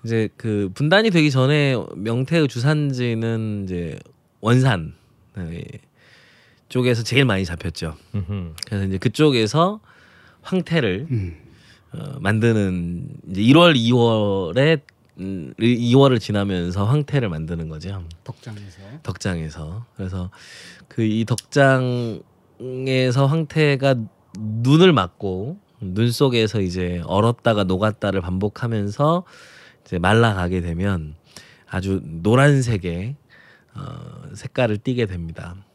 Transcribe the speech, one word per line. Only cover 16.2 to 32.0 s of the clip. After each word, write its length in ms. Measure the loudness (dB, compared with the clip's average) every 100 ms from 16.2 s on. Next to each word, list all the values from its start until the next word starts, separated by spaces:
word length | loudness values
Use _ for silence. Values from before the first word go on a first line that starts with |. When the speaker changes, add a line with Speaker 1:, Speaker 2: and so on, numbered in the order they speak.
| 0 -2 0 -2 -2 -2 0
Speaker 1:
황태를 440 | 0 0 -2 -2
만드는 380 | -6 -6 -8 -8
거죠. 340 | -10 -10 -10 -12 -18
Speaker 3:
덕장에서. 560 | -18 -18 -16 -16 -18 -20 -20 -14
Speaker 1:
덕장에서. 840 | -12 -8 -6 -6 -8 -10 -12 -12 -14 -10
그래서 340 | -8 -6 -8 -12 -20 -20 -20 -20 -12
그 160 | -2
이 220 | -2 0 -2
덕장에서 2000 | -4 _ 2 4 4 0 -2 -4 -8 -14 _ _ _ -12 -8 -2 0 2 2 2
황태가 720 | 0 -2 0 2 2 2 0 -2 _ _ -10
눈을 540 | -6 -2 4 8 8
맞고 640 | 6 2 _ -6 -4 -6 -12 _ _
눈 300 | -6 0 0
속에서 480 | 4 2 4 0 0
이제 400 | -2 -2 -4 -4 -2
얼었다가 580 | 2 2 2 0 2
녹았다를 580 | 2 2 0 0 -2 -2
반복하면서 1000 | -4 -4 -4 -4 -4 -2 -4 0 2 2 -4 -20 -20 -20 -20 _ _
이제 140 | -2
말라가게 600 | 2 4 4 0 -2 -2
되면 540 | -4 -2 -2 -2 -6 -14 _ -20 -20 _ _
아주 320 | -6 -2 -4